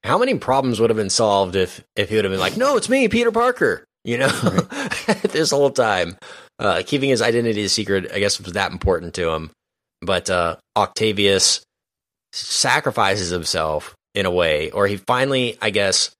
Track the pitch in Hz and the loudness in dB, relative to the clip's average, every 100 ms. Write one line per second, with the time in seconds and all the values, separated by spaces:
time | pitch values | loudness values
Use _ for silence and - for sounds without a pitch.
0 | - 170 254 185 - 131 131 110 113 110 | 0 0 2 0 0 2 2 2 2 2
1 | 98 - 110 98 95 95 90 - _ - | 0 2 4 4 2 0 -2 -4 _ -4
2 | 101 110 98 95 92 175 269 254 - 262 | 0 0 0 0 -2 0 0 0 2 2
3 | 233 226 233 226 247 247 139 92 _ _ | 2 2 2 2 0 2 0 0 _ _
4 | - 120 135 - 107 92 - 277 269 - | -6 0 0 2 0 0 -4 -8 -8 -6
5 | - 190 - - 160 139 139 - 113 95 | -2 -2 -2 0 0 2 2 2 2 2
6 | 85 85 - - - - 104 87 - 143 | -2 -6 -18 -20 -20 -4 0 0 0 -2
7 | 135 123 110 117 117 104 101 - 98 98 | 2 2 2 2 0 -2 -2 -2 0 -2
8 | 90 101 101 - 95 95 98 90 98 85 | -2 -2 -2 -2 -4 -4 -4 -2 0 0
9 | 85 87 85 80 80 _ _ _ _ _ | -2 -4 -2 -4 -6 _ _ _ _ _
10 | 90 92 92 90 85 80 _ 104 98 - | -2 -2 0 0 0 -4 _ -2 -2 0
11 | 110 101 101 95 - - _ _ _ _ | -2 2 2 4 2 -2 _ _ _ _
12 | _ _ _ - - - 131 135 139 120 | _ _ _ -14 -6 -2 2 2 0 0
13 | 98 101 87 87 80 90 78 76 - - | 0 0 -2 -4 -4 -2 -2 -4 -6 -20
14 | _ 101 95 87 82 76 85 98 98 101 | _ -4 0 2 2 0 -2 0 0 0
15 | - 123 135 135 120 107 110 101 101 92 | -2 0 2 0 -2 -2 -2 0 0 0
16 | - | -2